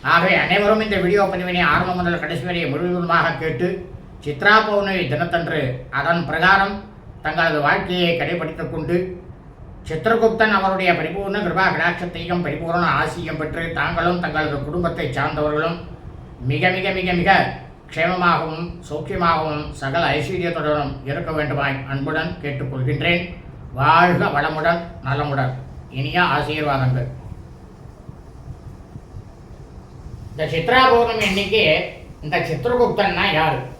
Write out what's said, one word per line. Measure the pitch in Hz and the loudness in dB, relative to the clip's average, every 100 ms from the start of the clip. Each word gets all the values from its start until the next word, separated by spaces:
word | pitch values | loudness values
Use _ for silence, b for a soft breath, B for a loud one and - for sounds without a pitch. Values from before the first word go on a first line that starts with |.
| 139 | 4
ஆகவே | 170 185 165 | 4 6 2
அனைவரும் | 143 196 208 220 | 4 4 4 4
இந்த | 214 196 | 2 0
வீடியோ | 180 202 190 | 4 4 2
பதிவினை | 175 180 180 156 | 0 -2 2 4
ஆரம்பம் | 160 180 180 | 2 2 0
முதல் | 175 170 | 0 0
கடைசி | 151 131 180 | -2 -4 -2
வரை | 170 143 | -2 -2
முழுவதுமாக | 147 175 180 170 165 165 147 | -2 0 0 2 2 2 0
கேட்டு, | 160 131 180 190 - - - - | -4 0 -2 -2 -8 -14 -16 -10
சித்ரா | 143 147 202 220 220 | -8 2 6 6 6
பௌர்ணமி | 202 196 185 135 | 0 0 0 0
தினத்தன்று | 151 175 170 160 156 127 123 - 131 | -2 0 0 0 -2 -2 -4 -6 -2
அதன் | 156 170 165 | 0 0 0
பிரகாரம் | 156 185 202 196 202 - - - - | 2 4 6 4 -2 -12 -18 -18 -8
தங்களது | 156 160 165 151 143 | -4 0 2 2 2
வாழ்க்கையை | 196 175 180 170 165 | 2 0 0 2 2
கடைபிடித்துக் | 147 170 156 160 143 | -2 -2 -4 -6 -6
கொண்டு, | 160 151 175 185 180 - - - - - - - | -6 -2 -2 -2 -8 -14 -18 -20 -20 -18 -16 -8
சித்திரகுப்தன் | 233 226 226 226 - 214 196 | -2 0 4 4 4 2 4
அவருடைய | 190 190 180 165 | 2 2 2 2
பரிபூர்ண | 160 190 196 208 | 0 -4 -4 -2
கிருபா | 175 170 190 | 0 2 2
கடாட்சத்தையும் | 160 170 180 175 165 175 175 | 2 0 0 -6 -8 -2 -2
பரிபூர்ண | 151 156 165 170 165 143 | -2 -4 -2 0 2 2
ஆசியும் | 156 175 160 151 | 0 -4 -6 -4
பெற்று, | 151 165 170 160 | -4 -4 -4 -2
தாங்களும் | 151 165 170 175 | -2 0 0 0
தங்களது | 175 151 151 143 139 | 0 -2 -2 -2 -4
குடும்பத்தை | 165 170 - 143 135 | -2 -2 -2 -4 -2
சார்ந்தவர்களும் | 151 156 151 151 165 175 - - - - - - 123 | -2 0 0 0 -2 -4 -8 -14 -16 -16 -18 -8 -2
மிக | 170 185 185 | 0 2 0
மிக | 196 185 | -2 -2
மிக | 180 175 | 0 2
மிக | 185 180 - - - - - | 4 4 4 -4 -14 -20 -10
க்ஷேமமாகவும் | 160 175 180 175 151 156 165 175 - | -2 0 2 2 2 0 -6 -8 -10
சௌக்கியமாகவும் | - 147 131 190 170 160 156 151 151 - | -8 -8 -6 0 2 2 0 -4 -6 -6
சகல | 135 170 147 | -2 0 2
ஐஸ்வர்யத்துடனும் | 147 139 180 170 165 151 151 135 - 131 | 0 -2 -2 -2 -2 0 0 -2 -6 -6
இருக்க | 156 165 | -4 -2
வேண்டுமாய் | 151 143 139 139 135 131 | -2 -2 0 -2 -2 -4
அன்புடன் | 139 143 156 170 - | -4 -2 -2 -4 -6
கேட்டுக்கொள்கின்றேன். | 147 131 131 131 127 147 165 175 180 - - - - 123 | -6 -4 -6 -2 -2 0 2 0 -2 -12 -14 -16 -10 0
வாழ்க | 143 170 180 175 196 | 6 6 6 4 2
வளமுடன், | 143 156 156 165 170 - - 131 | 2 0 0 2 0 -4 -8 -4
நலமுடன். | 139 143 135 127 - - - - 131 | -2 0 0 -2 -4 -10 -16 -10 -6
இனிய | 151 175 165 143 | -2 2 4 2
ஆசீர்வாதங்கள். | 147 156 147 135 127 127 131 - - - - - - - - - - - - - - - - - - - - - - - - - - - - - - - - | 0 -2 0 2 2 0 -2 -8 -14 -16 -16 -20 -20 -20 -20 -18 -18 -18 -20 -18 -16 -16 -16 -18 -16 -18 -16 -16 -16 -20 -20 -18 -18 -18 -18 -18 -16 -16 -14
இந்த | - 156 | -6 -2
சித்ரா | - - 254 254 | 0 4 6 8
பௌர்ணமி | 233 233 220 202 | 6 4 2 0
அன்னைக்கு | 190 190 214 156 165 - - - - | 0 2 4 4 4 0 -10 -16 -12
இந்த | 151 175 165 | -2 -2 0
சித்திரகுப்தன்னா | 151 240 240 233 - - 180 202 156 | -2 0 2 2 4 2 2 2 2
யாரு? | 160 135 - | 2 0 -6